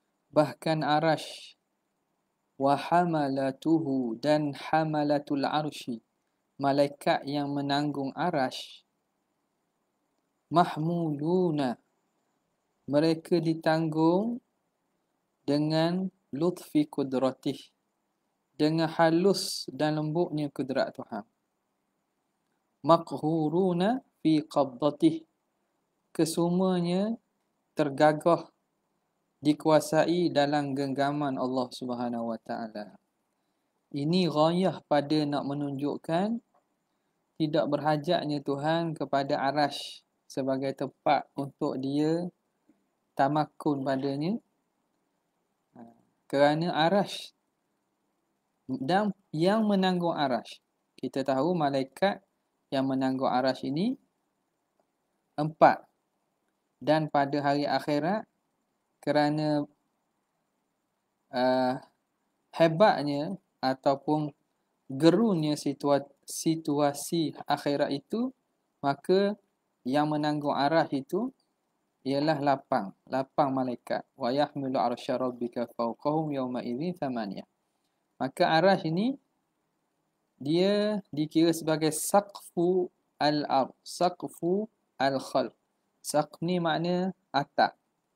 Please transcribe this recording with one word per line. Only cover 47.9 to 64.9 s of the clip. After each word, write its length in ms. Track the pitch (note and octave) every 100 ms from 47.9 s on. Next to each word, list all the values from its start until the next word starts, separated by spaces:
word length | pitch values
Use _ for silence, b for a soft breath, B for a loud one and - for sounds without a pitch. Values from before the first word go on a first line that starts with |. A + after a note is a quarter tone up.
| _ _ _ _ _ _ _ -
dan 460 | C3 C3+ F#3 G#3+ - _
yang 320 | D#3 F3+ G#3+ G#3+
menanggung 480 | G3+ F#3 F3+ F3 -
arash. 420 | C#3 A#2 - - _ _ _ _
Kita 240 | C3 C#3
tahu 320 | C3+ C3 D3+
malaikat 680 | F3+ C#3+ C#3 C3+ - F#3+ G3+ _ _ _ _ _
yang 160 | C#3 C3+
menanggung 400 | C3 C3+ C3 C3
arash 340 | B2 C3 C3
ini 320 | C3+ C#3+ G#3+ C4 _ _ _ _ _ _ _ _ _ _ _ _ _ -
empat. 480 | D3+ D#3 D#3 - - _ _ _ _ _ _ _ _ _
Dan 320 | B2+ D#3 D3+
pada 280 | D3 C#3 D3
hari 240 | C#3+ C#3+ C#3+
akhirat, 600 | C3+ - D3 D#3 G#3+ - _ _ _ _ _ _ _
kerana, 640 | - D3 D3 D3+ D3+ D3+ D3 _ _ _ _ _ _ _ _ _ _ _ _ _ _ _ _
uh, 400 | C3 B2+ C3 B2+ C3+ - _ _ _ _ _ _
hebatnya 840 | - E3 D#3+ G#3+ D3+ C#3+ C#3+ D#3+ G3 _ _
ataupun 680 | C3 C3 D3 C#3 - D3+ D3 - _ _ _ _ -